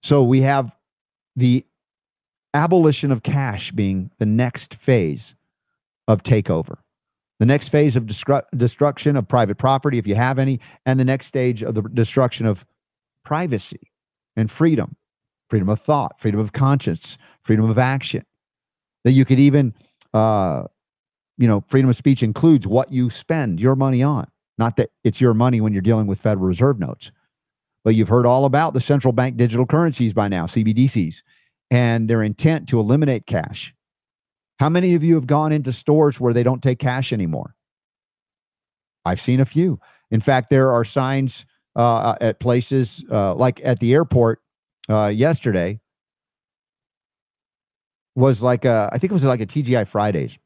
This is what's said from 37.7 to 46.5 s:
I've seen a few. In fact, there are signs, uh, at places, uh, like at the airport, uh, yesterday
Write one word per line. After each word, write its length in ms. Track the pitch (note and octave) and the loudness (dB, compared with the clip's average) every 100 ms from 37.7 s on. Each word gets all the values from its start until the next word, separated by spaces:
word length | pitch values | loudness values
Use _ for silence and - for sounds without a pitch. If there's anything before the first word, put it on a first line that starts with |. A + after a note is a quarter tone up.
| _ _ _ _ _ _ _ _ _ _ _ _ _ | _ _ _ _ _ _ _ _ _ _ _ _ _
I've 160 | F2 F2+ | -4 -4
seen 200 | - B2+ | 0 0
a 40 | |
few. 340 | C3+ D3+ F3+ B2+ _ _ _ | 2 0 0 -2 _ _ _
In 100 | A2+ | -2
fact, 300 | B2+ C3 A#2+ | 2 0 2
there 220 | C#3 C3 | 2 4
are 120 | A#2+ | 2
signs, 600 | A#2 - C3 C3+ C3+ - - _ _ | 0 -2 -2 -2 -4 -6 -16 _ _
uh, 420 | - A#2+ A2+ A#2 - | 0 0 2 0 -2
at 200 | A2+ G#2+ | -2 -2
places, 640 | B2 B2 A#2+ C3+ B2 - - | 0 0 0 -2 -2 -6 -6
uh, 240 | A2 G2 | -2 -2
like 260 | F2+ B2+ B2 | 0 0 0
at 160 | - A#2+ | -4 -2
the 140 | A#2 | 2
airport, 460 | C3+ D#3+ B2+ A#2 A2+ _ _ _ _ - | 2 2 2 2 0 _ _ _ _ -2
uh, 180 | G#2+ G#2 | 0 0
yesterday 720 | G#2 C#3+ D#3+ B2+ F#2+ E2+ G#2 _ _ _ _ _ _ _ | 0 0 0 -2 -2 -2 -6 _ _ _ _ _ _ _